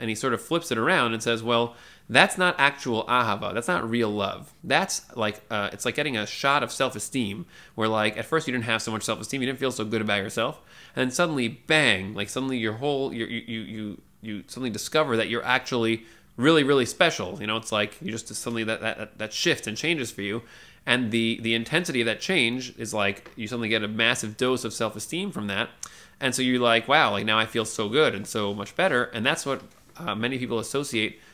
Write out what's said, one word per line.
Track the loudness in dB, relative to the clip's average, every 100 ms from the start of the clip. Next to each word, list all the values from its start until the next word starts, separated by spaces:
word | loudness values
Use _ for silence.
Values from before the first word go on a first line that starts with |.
and | -6
he | -2
sort | 0
of | 0
flips | 0 -2 0
it | 0
around | 2 4 2
and | 0
says, | 0 0
"Well, | 2 2 2 -4 -20 -18 0
that's | 4 4 4
not | 0 4
actual | 2 0 -2 -2
ahava. | 2 2 2 0 -4
That's | -4 -2
not | -2 0
real | 0 0
love. | 0 -2 -4 -12 -10
That's | 0 0 2 -4 -8 -4
like, | -2 -4 -4
uh, | -4 -2
it's | -4
like | -4
getting | -2 -2 -2
a | -4
shot | -2 2 2
of | 2
self-esteem, | 0 -2 -2 -4 -2 -2 -4 -10 -16 -12 -2
where, | 2
like, | 2 2 0
at |
first | -2 -2 0
you |
didn't | -2
have | 0 -2
so | -2
much | -4
self-esteem, | -2 -4 -4 -4
you | -2
didn't | -2
feel | -2
so | -2
good | -2 -2
about | 0 -2
yourself, | -2 -2 -2 -4 -14 -20 -8 -2
and |
then | 0
suddenly, | 2 2 2 -2
bang, | -2 2 4 4 2 0
like, | -6 -6
suddenly | -4 -2 0
your | -2
whole, | -2 0 0 -2
you, | -4
you, | -4 -6 -6
you, | -8
you, | -8 -8 -8 -10 -16 _
you | -10 -10 -10
suddenly | -6 -4
discover | -4 0 2 2 2
that | 2
you're | 0
actually | 0 0 0 0 2 0 -4 -20 -14 2
really, | 6 6
really | 6 4
special." | 4 4 2 2 -4 -4
You | -2
know, | -2
it's | 0
like | 0 0 -4
you | -8
just | -8 -8
suddenly | -8 -4 -2
that, | -2 -2
that, | -4 -6
that, | -8 -10
that | -8
shift | -2 0 0 -2
and | -2
changes | 0 0 -2
for | -4
you. | -4 -4 -6 -18 -20 -6 0
And | 2 2
the, | 2 2 0
the | 0
intensity | 0 0 0 0 0
of | 0
that | 0
change | 0 2 2 0 -6 -8
is | -4
like | 0 0 -2 -8 -10
you | -6
suddenly | -4 0
get | 0
a | 0
massive | 2 2 2 -2 0
dose | 2 2
of | -2
self-esteem | -2 -4 -4 -6 -4 -4
from | -4 -4
that. | -2 -4 -8 -18 -18 -20 -4
And | -2
so | 0
you're | 2 4
like, | 4 4 6
"Wow, | 4 6
like, | 2
now | 2 2
I | 2
feel | 0
so | -2 -2 0
good | 4 2
and | 2 -4
so | -2 -2
much | -2 -6 0
better." | 2 2
And | 0 0
that's | 0 0 -2
what, | -6 -8 -20 -20 -10
uh, | -6
many | -2 -2 -2
people | -2 -4
associate | -2 -4 -2 0 -2 -4 -20